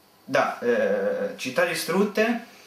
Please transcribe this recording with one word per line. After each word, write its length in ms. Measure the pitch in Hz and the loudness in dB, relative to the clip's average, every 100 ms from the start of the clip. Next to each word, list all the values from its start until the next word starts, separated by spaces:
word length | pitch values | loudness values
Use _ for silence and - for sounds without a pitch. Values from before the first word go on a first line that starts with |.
| _ _ | _ _
da, 340 | - 135 101 - | -2 0 0 0
eh, 760 | 120 110 101 101 101 - 101 - | 0 2 2 2 0 -2 -4 -6
città 280 | 131 165 | -4 0
distrutte, 840 | 175 160 - 185 208 214 226 233 - - | 0 0 0 2 2 2 0 -2 -8 -20